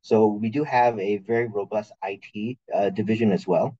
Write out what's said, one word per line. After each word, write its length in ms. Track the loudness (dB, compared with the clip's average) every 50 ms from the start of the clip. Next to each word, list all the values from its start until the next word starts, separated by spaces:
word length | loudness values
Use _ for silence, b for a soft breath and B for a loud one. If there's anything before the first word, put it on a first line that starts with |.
So 260 | _ 2 4 4 4
we 220 | 4 2 -2 -4 -2
do 160 | -2 -2 -2
have 340 | 0 2 2 2 2 2 0
a 200 | -2 -2 -2 -4
very 280 | -2 -2 -2 -2 -2
robust 460 | -2 -4 -6 -6 -4 -4 -6 -6 -6 -12 _ -10
I 160 | -10 -10 -12
T, 360 | -14 -14 -10 -8 -8 -8 -8 -10 _ -4 -2
uh, 160 | 0 0 0
division 420 | 0 -2 0 0 0 2 2 2
as 160 | 2 0 0
well, 300 | 0 0 0 0 0 -4